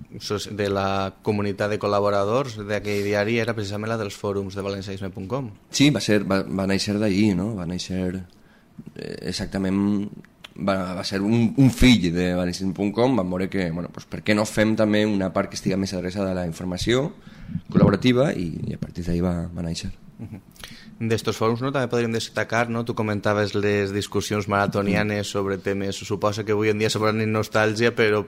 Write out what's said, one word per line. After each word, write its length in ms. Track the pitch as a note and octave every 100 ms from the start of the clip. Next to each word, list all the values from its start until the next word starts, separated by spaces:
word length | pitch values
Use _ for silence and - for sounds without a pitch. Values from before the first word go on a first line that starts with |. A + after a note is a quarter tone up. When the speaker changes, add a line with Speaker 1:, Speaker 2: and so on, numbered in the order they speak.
| - -
Speaker 1:
soci-, 360 | - G#2 -
de 140 | G#2 G2+
la 420 | G2 G2 G2 F#2+ -
comunitat 520 | - G#2 G2+ G2 G#2
de 60 | G#2
col·laboradors 800 | G#2 G2+ G2+ G2+ G2+ B2 C3 G#2+
d'aquell 400 | G2+ G#2 G#2 G2+
diari 360 | G2+ G#2 G#2 A#2
era 100 | A2+ A2
precisament 320 | G2 G#2 G#2+
la 80 | A2+
dels 160 | G2+
fòrums 400 | - G#2 G2 G2
de 80 | G2
valencianisme 480 | G2 G2 F#2+ G2 G2
punt 160 | F#2+ F#2+
com. 220 | B2+ B2 G2+ -
Speaker 2:
Sí, 200 | - D3
va 100 | A#2
ser, 220 | - G#2
va, 220 | G2 F#2+ -
va 220 | F#2 F#2+
néixer 240 | G2 G#2 G#2
d'allí, 360 | G#2+ F#2+ A2
no? 220 | F2+ G#2 G#2
Va 100 | E2+
néixer, 400 | F2+ - F#2 F#2
eh, 1040 | F#2 F2+ - - _ _ - - - G1+ G1+ -
exactament... 520 | F#2 F#2 F#2+ F#2+ G2 G2+ G#2 G2+ - - _ - -
Va, 200 | G2 F#2+ F#2
va 100 | F#2
ser 160 | F#2 G2
un, 320 | G2+ A#2+ A2+ B2
un 120 | C3
fill 320 | - B2+ A2 F2
de 160 | E2+ F2+ F2+
valencianisme 380 | F2+ F2 F#2+ E2+
punt 160 | G2+
com, 220 | G#2+ B2+ A#2+
van 100 | F#2
veure 220 | F#2 F#2+
que, 160 | F#2+ F2
bueno, 180 | E2 E2
pues, 140 | - -
per 160 | E2+
què 100 | - G#2
no 80 | G#2+
fem 300 | - G#2+ G#2+
també 240 | G#2+ G#2
una 280 | G#2+ G2 F#2
part 160 | G2 F#2+
que 80 | -
estiga 180 | G2 F#2+
més 160 | F#2+
adreçada 380 | F#2 F2+ G2 F#2+
a 60 | F#2
la 80 | F2
informació 640 | D#2+ F#2 F2+ - B2 D#3 - - - - - -
col·laborativa 600 | F#2+ E2 G2 B2+ B2 C#3
i, 160 | - F2 - -
i 80 | -
a 20 |
partir 240 | - -
d'ahí 160 | E2+ F2
va, 140 | F2+ F2 F2
va 140 | F2 E2+
néixer. 240 | E2 F#2+ - - -
Speaker 1:
Mhm. 180 | A2+ B2 - - - - - -
D'estos 320 | A2+ A2 -
fòrums, 240 | G#2 A2+ A#2+
no, 80 | C3+
també 140 | C#3 A#2+
podríem 220 | A#2+ A#2
destacar, 540 | A2+ - G#2+ G#2 A2+ A#2+
no? 140 | A#2 A#2
Tu 80 |
comentaves 600 | A#2 G#2+ G#2 G#2+ G#2 G2+ G#2
les 340 | G2+ G#2 G2
discussions 560 | G2+ F#2+ G2+ - G#2 F#2+
maratonianes 800 | G2+ G2+ G#2 G2+ G#2 G#2 G#2 G2+
Speaker 2:
Mm. 40 |
Speaker 1:
sobre 240 | G#2 G2 G2
temes, 380 | G2+ G2 G2 F#2+
suposa 460 | G2 G2 G#2 G2+
que 80 | G#2
avui 160 | G#2 A2
en 80 | G#2
dia 120 | A2
semblen 280 | G#2 G#2+ A2 A2
nostàlgia, 580 | A2 G#2+ A2 G#2+ G#2+ A#2 A#2
però 240 | A2 G#2